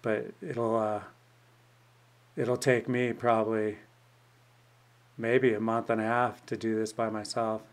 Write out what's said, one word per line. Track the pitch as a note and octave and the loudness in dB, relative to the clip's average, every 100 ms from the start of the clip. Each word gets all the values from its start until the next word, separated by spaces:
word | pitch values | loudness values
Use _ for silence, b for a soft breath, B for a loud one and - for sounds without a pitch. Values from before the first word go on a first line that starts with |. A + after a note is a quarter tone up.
But | A2+ G#2+ - - | -2 -2 -4 -12
it'll, | F3 A#2 A#2 A2+ | -8 -2 0 0
uh, | G#2+ G#2+ G2 - _ _ _ _ _ _ _ _ _ _ _ - | 0 -4 -8 -20 _ _ _ _ _ _ _ _ _ _ _ -4
it'll | A#2+ B2 | -2 0
take | C3 B2 A#2+ | 4 2 2
me | B2 B2 | 0 0
probably | A2+ A#2+ A2+ G#2+ A2 G#2+ G#2 - _ _ _ _ _ _ _ _ _ _ _ _ - | 0 2 4 2 0 0 -4 -16 _ _ _ _ _ _ _ _ _ _ _ _ -6
maybe | A2+ B2 B2 | 2 4 4
a | G#2+ | 2
month | A2 A2+ A2+ | 0 0 0
and | A2+ | -2
a | A2 | 0
half | A#2+ B2 - - | 2 0 -2 -8
to | A2 | -4
do | A2+ A2 | -2 -2
this | G#2+ | -2
by | - A2+ | -2 -4
myself. | A2 G#2+ - A2+ A2 - | -4 -6 -4 -2 -4 -8